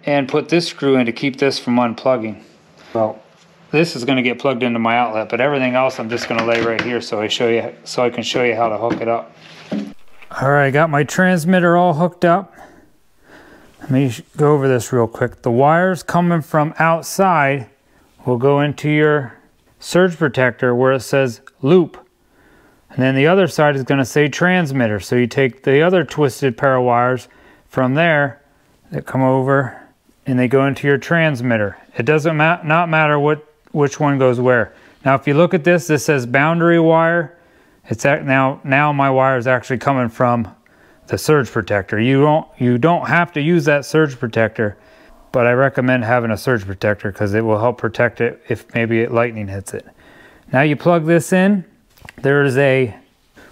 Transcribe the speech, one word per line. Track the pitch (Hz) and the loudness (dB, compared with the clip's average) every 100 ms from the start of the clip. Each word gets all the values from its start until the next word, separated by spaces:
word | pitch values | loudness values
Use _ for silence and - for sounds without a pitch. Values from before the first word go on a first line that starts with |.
| - | -2
and | 143 131 | -2 0
put | 151 143 | -2 0
this | 170 170 | -2 -2
screw | - 139 131 | -4 0 2
in | 117 | 0
to | |
keep | 113 143 127 | -2 -6 -2
this | 139 - | -2 -2
from | - 120 | -2 0
unplugging. | 120 110 131 127 110 101 - _ _ _ - | 0 -2 -2 -2 -4 -12 -18 _ _ _ -10
Well, | 113 110 - - _ _ _ _ | -4 -4 -4 -16 _ _ _ _
this | 151 165 131 | 0 0 -2
is | 120 | -2
gonna | 131 | -2
get | 123 120 | -2 -2
plugged | 143 123 | -2 -2
into | 123 117 | -2 -2
my | 113 117 | 0 0
outlet, | 120 110 107 | 0 -2 -4
but | 117 | -2
everything | 139 143 127 127 | 0 0 -2 0
else | 131 - | -2 -4
I'm | 113 | -8
just | 120 - | -8 -6
gonna | 117 113 | -4 -2
lay | 117 | 0
right | 113 110 | -2 -4
here | 113 117 | -4 -6
so | - 107 | -6 -6
I | 107 | -4
show | - 120 | -2 0
you, | 117 - - | 0 -4 -10
so | - - | -10 -4
I | 123 | -2
can | 117 | -4
show | 107 135 | -6 -2
you | 123 110 | -2 0
how | 113 | -2
to | 104 | -2
hook | 117 113 | -4 -4
it | 113 | -4
up. | 117 - - - - - 208 - - - - - - | -4 -6 -18 -20 -20 -10 -10 -10 -14 -20 -20 -16 -4
All | 135 | 0
right, | 143 139 | 2 2
I | |
got | 143 165 | 2 0
my | 147 | 0
transmitter | 147 - 185 180 160 185 170 175 | -2 0 2 2 2 2 4 4
all | 180 147 | 2 2
hooked | 175 - | -2 0
up. | 175 180 190 - - - _ _ _ _ _ - - - - _ | 2 2 -2 -16 -20 -20 _ _ _ _ _ -20 -20 -20 -20 _
Let | - | -4
me | 131 135 | 0 0
sh-, | 113 - - | -4 -12 -2
go | 147 | 2
over | 151 135 | 2 2
this | 123 - | 0 0
real | 127 113 | 0 -2
quick. | - 123 - | -2 -6 -4
The | 127 | -2
wires | 120 143 165 185 175 | 2 4 4 2 -2
coming | - 175 175 170 | -4 -2 0 0
from | - 156 151 - | -2 -2 -2 0
outside | 165 165 143 - 190 165 139 139 117 _ _ _ _ _ - | 0 0 -4 -2 2 2 0 -2 -6 _ _ _ _ _ -4
will | 120 | 0
go | 135 143 | 2 2
into | 147 135 151 | 0 -2 -2
your | 151 151 151 123 - _ _ _ _ | 0 2 0 -4 -12 _ _ _ _
surge | - 175 185 165 | -4 0 0 0
protector | 151 131 127 117 127 120 | -4 0 0 0 0 2
where | 131 | 2
it | 131 | 0
says | - 139 131 113 - _ | 0 0 0 -4 -16 _
loop. | 135 185 156 - - _ _ _ _ _ _ _ _ | 2 2 2 -4 -20 _ _ _ _ _ _ _ _
And | - | -2
then | 131 135 | 0 2
the | 147 | 2
other | 190 170 | 4 2
side | - 147 139 | 2 0 0
is | |
gonna | 127 139 | 0 0
say | 127 151 147 | 0 0 0
transmitter. | - 180 185 156 135 113 104 | 0 0 0 0 0 -2 -2
So | - 123 | -2 0
you | 120 | 0
take | - 131 - | 0 -2 -2
the | - 135 | 0 2
other | 170 185 | 4 2
twisted | 156 - 143 - 139 226 | 0 -2 -2 0 -4 0
pair | 139 127 | 0 2
of | |
wires | 123 120 123 127 - _ _ _ _ | 2 2 2 -2 -6 _ _ _ _
from | - 127 | -2 0
there | 143 170 147 143 - _ _ _ _ _ | 0 2 2 0 -6 _ _ _ _ _
that | 143 - | -12 -6
come | 131 | -2
over | 131 131 131 139 123 - - _ _ _ - | 0 0 2 0 -2 -8 -20 _ _ _ -4
and | 127 | -2
they | 123 | 0
go | 135 135 | 2 0
into | 127 143 | -2 -2
your | 139 | -2
transmitter. | - 170 160 127 120 113 101 - - - | 0 0 0 -2 -2 -2 -2 -6 -12 -4
It | 120 | 0
doesn't | 156 160 156 | 0 0 0
ma-, | 156 175 | 0 0
not | 151 165 175 | 0 0 0
matter | 156 151 147 | 0 2 2
what, | 147 151 - _ _ | 0 -2 -6 _ _
which | 151 143 - | -2 -2 0
one | 147 139 | 0 2
goes | 131 123 | 2 2
where. | 123 120 104 - - _ 131 | 2 2 0 -8 -20 _ 0
Now, | 135 | 0
if | - | 2
you | 143 | 2
look | 175 | 2
at | 185 | 2
this, | 175 175 - | 2 0 2
this | 151 | -2
says | - 143 120 | 0 0 0
boundary | 135 156 170 170 170 | 0 0 2 2 4
wire. | 160 160 165 170 156 - _ _ _ _ - | 4 4 2 0 -4 -10 _ _ _ _ -10
It's | 117 143 | -2 0
at, | 147 139 | 0 0
now, | 135 135 139 | 0 0 -2
now | 139 135 147 | -2 0 0
my | 143 135 | 0 0
wire | 131 131 131 | 2 2 0
is | 120 | 0
actually | 127 - 123 | -2 -2 -4
coming | - 135 120 | -2 0 -2
from | - 123 120 101 - _ _ _ _ - | 0 0 0 -4 -10 _ _ _ _ -8
the | 104 | -4
surge | - 151 117 | 2 2 2
protector. | 117 101 104 92 107 | -4 -2 -4 -2 -2
You | 120 135 | 2 4
don't, | 151 156 - - | 4 2 -2 -2
you | 123 123 | 0 2
don't | 160 175 127 | 2 0 0
have | 160 170 | 0 0
to | 151 | -2
use | 147 175 147 | 0 2 2
that | 147 131 | 0 0
surge | 156 151 127 | 0 0 -2
protector, | 120 113 110 - 104 - _ - - - - | -4 0 -2 0 -4 -6 _ -20 -20 -20 -6
but | 131 120 | 0 2
I | |
recommend | 123 135 135 127 127 | 2 0 0 0 0
having | 113 123 117 | 0 0 0
a | 104 | -4
surge | - 120 95 | -2 -2 -4
protector | 95 107 101 104 | -4 -2 -2 -6
'cause | - 104 107 | -6 -2 -2
it | |
will | 113 104 | 0 0
help | 120 113 | 0 -2
protect | 113 - 120 - | -6 -2 -2 0
it | 117 - - | -4 -6 -8
if | 113 - | -8 -6
maybe | 120 113 113 | -4 -2 0
it, | 120 | 0
lightning | 117 120 110 98 | 0 -2 -4 -10
hits | 98 95 104 | -10 -12 -14
it. | - _ - - - _ - | -16 _ -20 -20 -20 _ -4
Now | 127 | 0
you | 151 143 | 2 0
plug | - 170 156 | 0 0 2
this | 170 - | 0 2
in. | 185 190 202 - _ _ _ - - | 2 2 0 -4 _ _ _ -20 -4
There's | 135 143 143 127 | 0 2 2 2
a, | 139 131 123 - _ _ _ _ - | 2 2 0 -6 _ _ _ _ -20